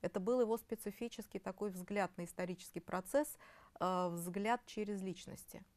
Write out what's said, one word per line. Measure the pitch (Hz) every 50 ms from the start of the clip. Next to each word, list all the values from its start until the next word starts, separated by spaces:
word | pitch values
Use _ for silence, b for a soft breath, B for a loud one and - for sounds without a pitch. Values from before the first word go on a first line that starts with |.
Это | - 175 - 202
был | 185 226 247 254
его | 233 214 226
специфический | 233 - - 226 - - 208 - - 233 233 - - 208 - - 190
такой | - 190 190 - 208 208
взгляд | 185 180 185 - 202 208 190 180 -
на | - 175
исторический | - - - 180 175 180 - - - - 170
процесс, | - - 180 185 185 - - 285 302 - - B B B B B B B B -
э, | 175 185 185 180 180 175
взгляд | 170 170 170 180 175 196 202 220 240 247 -
через | - - 220 208 208 208 190
личности | 190 190 180 - - - - - - - - - 190 - _